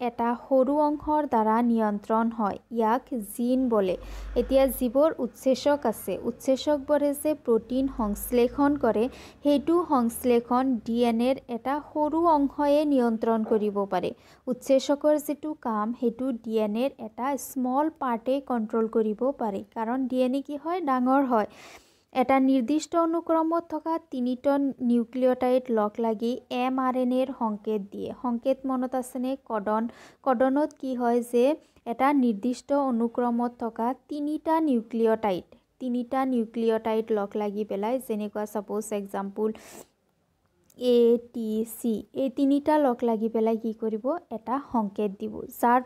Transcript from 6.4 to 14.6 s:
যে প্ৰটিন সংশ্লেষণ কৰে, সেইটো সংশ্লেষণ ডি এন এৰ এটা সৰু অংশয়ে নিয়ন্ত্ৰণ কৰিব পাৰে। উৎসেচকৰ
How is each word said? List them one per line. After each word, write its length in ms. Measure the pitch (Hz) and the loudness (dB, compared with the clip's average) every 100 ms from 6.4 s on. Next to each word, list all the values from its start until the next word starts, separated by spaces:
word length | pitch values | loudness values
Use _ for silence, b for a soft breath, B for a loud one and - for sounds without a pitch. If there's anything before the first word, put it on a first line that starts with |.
| - 262 302 294 269 294 285 | -2 0 2 0 2 2 2
যে 200 | 277 302 | 0 -2
প্ৰটিন 540 | 302 - 226 220 254 269 - | -2 0 0 0 -2 -2 -2
সংশ্লেষণ 800 | 214 208 - 247 240 - 285 294 | -4 -4 -2 2 2 2 2 2
কৰে, 320 | 233 208 247 B B B | 2 2 0 B B B
সেইটো 440 | 294 285 285 339 320 | 2 2 4 0 2
সংশ্লেষণ 880 | 277 233 233 254 240 240 247 262 240 | 2 0 0 2 2 2 0 0 -2
ডি 280 | - 233 | -2 0
এন 160 | 240 226 | 2 2
এৰ 160 | 247 269 - | 0 -2 -4
এটা 320 | 233 262 294 294 | -8 -4 -4 -4
সৰু 300 | 302 302 311 | -2 0 2
অংশয়ে 600 | 339 302 277 - 294 294 | 4 4 2 0 2 4
নিয়ন্ত্ৰণ 600 | 302 277 240 220 226 226 | 4 2 2 0 0 0
কৰিব 400 | 220 220 208 196 | 2 0 0 -2
পাৰে। 300 | 196 190 175 - b b b | -2 -2 -4 -6 b b b
উৎসেচকৰ 720 | 254 | -4